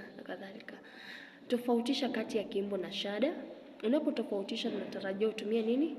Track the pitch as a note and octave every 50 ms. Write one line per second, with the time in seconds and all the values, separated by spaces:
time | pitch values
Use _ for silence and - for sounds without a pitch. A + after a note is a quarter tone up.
0 | G#3 - - - - - F#3 F#3 G3 G3 G3+ G#3+ - - A3 - - - - -
1 | - - - - - - - - - - B3 A#3 - - A#3 A#3 A#3 C4 C4+ -
2 | C#4 A#3 - A#3 A3 - - G#3+ G3 - - G3 G3+ G3+ G3+ F#3 F3 E3 G3+ -
3 | - G3+ G3+ G#3+ A#3+ D4+ F4 - - - - - - - - - - A3 B3+ D#4
4 | D4+ D4+ A#3+ - A3 - G#3+ G3 G3 - A#3 A3 - - - G3+ F#3+ - - F#3+
5 | F#3+ G3 G3 G3 A3 A3 G#3+ - G3+ G#3 A3 A#3 A3 A3+ A#3+ C4 D#4 E4 -